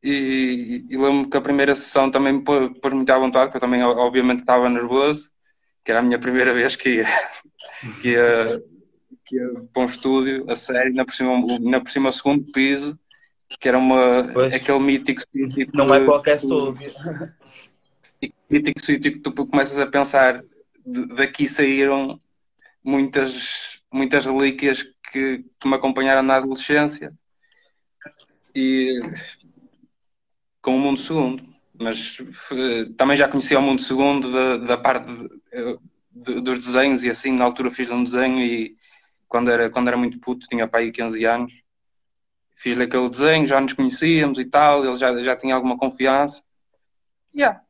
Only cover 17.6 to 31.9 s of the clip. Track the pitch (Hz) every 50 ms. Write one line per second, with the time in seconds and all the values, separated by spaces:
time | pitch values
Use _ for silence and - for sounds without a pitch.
17.6 | - _ _ _ _ _ _ _ _ - _ _ - - _ _ _ _ 147 147
18.6 | 151 147 135 - - - 147 131 - 139 - - - 143 123 143 135 - - 143
19.6 | 135 139 139 139 139 131 - 143 139 135 - 139 131 127 127 123 - _ _ _
20.6 | _ _ _ _ _ - 123 123 123 - 120 123 135 135 - - 143 135 - -
21.6 | 147 135 135 135 139 139 139 139 135 135 - - _ _ _ _ _ _ _ _
22.6 | _ _ _ _ _ 131 139 139 139 135 139 143 135 131 127 127 - - - -
23.6 | - - - - _ _ - 131 135 131 151 143 131 131 131 135 139 135 131 135
24.6 | 143 139 131 127 - - _ _ _ - - 135 135 135 131 123 - - _ _
25.6 | - 139 135 131 - 135 131 131 135 135 135 135 131 135 135 135 135 135 135 131
26.6 | - - 147 147 147 147 147 - 151 147 156 _ _ _ _ _ _ _ _ _
27.6 | _ _ _ _ _ _ _ _ - - _ _ _ _ _ _ _ _ _ 135
28.6 | 131 131 131 131 127 131 131 123 113 113 - - - - - _ _ _ _ _
29.6 | _ _ _ _ _ _ _ _ _ _ _ _ _ _ _ _ _ _ _ _
30.6 | - 135 131 131 139 143 139 135 - - 160 160 139 127 131 131 - - _ _
31.6 | _ _ _ - 117 113